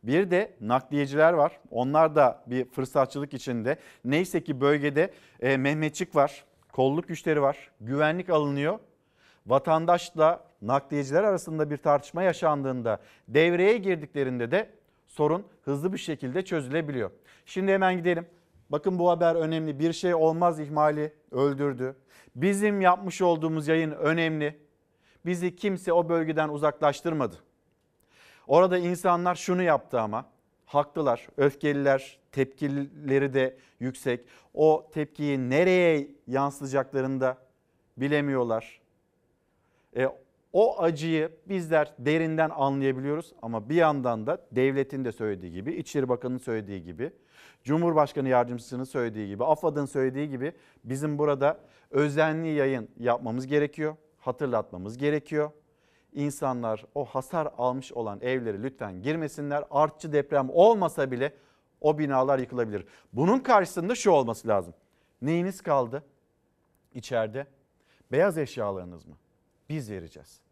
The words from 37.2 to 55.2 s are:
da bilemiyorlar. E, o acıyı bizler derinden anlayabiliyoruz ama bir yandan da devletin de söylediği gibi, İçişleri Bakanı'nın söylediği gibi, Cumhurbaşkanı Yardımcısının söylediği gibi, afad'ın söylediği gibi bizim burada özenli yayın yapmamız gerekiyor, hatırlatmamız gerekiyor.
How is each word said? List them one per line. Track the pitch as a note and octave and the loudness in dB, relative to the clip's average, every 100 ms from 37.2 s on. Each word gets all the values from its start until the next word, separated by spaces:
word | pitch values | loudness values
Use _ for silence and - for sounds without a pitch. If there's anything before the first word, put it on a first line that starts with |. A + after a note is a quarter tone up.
da | C3 B2+ _ _ _ _ _ - | -2 -2 _ _ _ _ _ -8
bilemiyorlar. | C3+ D3 C#3+ C3+ A#2+ A2+ - - _ _ _ _ _ _ _ _ _ _ _ A#2 | -2 0 0 -2 -2 -4 -6 -20 _ _ _ _ _ _ _ _ _ _ _ -2
E, | C3 - _ _ _ | -2 -2 _ _ _
o | F3 A3+ - | 2 4 4
acıyı | E3+ D3+ E3 D#3+ D#3+ - - | 0 0 -2 0 -2 -6 -8
bizler | F#3+ E3 D#3+ D3 - | -6 0 2 0 -2
derinden | B2+ D#3+ D#3+ D#3+ D#3 | 0 0 0 0 0
anlayabiliyoruz | D3 C#3 C#3 C3+ C3 C#3 D3+ - - | 0 0 2 0 -2 -4 -6 -8 -14
ama | A2+ A2+ G#2+ | -8 -8 -2
bir | |
yandan | E3 D#3+ C#3+ B2+ A2+ A2 | 2 2 2 -2 -2 -4
da | E3+ _ | -6 _
devletin | B2+ C3 C3+ C3+ C3+ | 0 0 0 -4 -6
de | B2 | -8
söylediği | - G#2+ F#2+ F2+ | -6 -6 -6 -8
gibi, | F2 A2+ | -10 -8
İçişleri | E3+ C#3 D3+ B2+ | -10 -6 -4 -2
Bakanı'nın | B2 B2+ B2+ | -2 -4 -8
söylediği | - A2 G2+ G2 | -6 -6 -6 -12
gibi, | E2+ E2 C#3 - _ - - _ | -12 -10 -10 -10 _ -20 -20 _
Cumhurbaşkanı | - D#3 E3+ D#3 C#3+ - C3+ | -2 0 2 2 0 0 2
Yardımcısının | B2+ A#2+ A#2+ A2+ B2 | 2 2 -4 -10 -10
söylediği | C3 C#3 A#2 G#2+ G2+ | -6 -4 -4 -6 -10
gibi, | G2 | -4
afad'ın | B2+ D3+ E3+ D3 C#3+ | -2 0 0 -4 -4
söylediği | C#3+ C3 C3 D3+ | -2 -2 -4 -8
gibi | C3 C#3 E3+ _ _ | -6 -8 -10 _ _
bizim | A2+ C3 D3+ D3 | -10 -6 -4 -2
burada | D3+ C#3 C#3+ D#3+ _ _ _ | -2 2 0 -2 _ _ _
özenli | C3+ D3 C#3+ D#3 D#3+ E3 | 0 0 2 0 0 -2
yayın | D3+ C3+ C3 G#2+ - | 0 0 -2 -6 -6
yapmamız | A#2+ A#2+ A#2+ A#2+ C3 | -2 -2 -2 -6 0
gerekiyor, | D3 D3 D3 D#3 D3+ _ _ | 0 0 -4 -8 -8 _ _
hatırlatmamız | - B2 C#3 A#2 G#2 F2 F#2+ A#2+ | -8 -4 -2 -2 -4 -10 -12 -4
gerekiyor. | C#3+ D3+ | -2 -2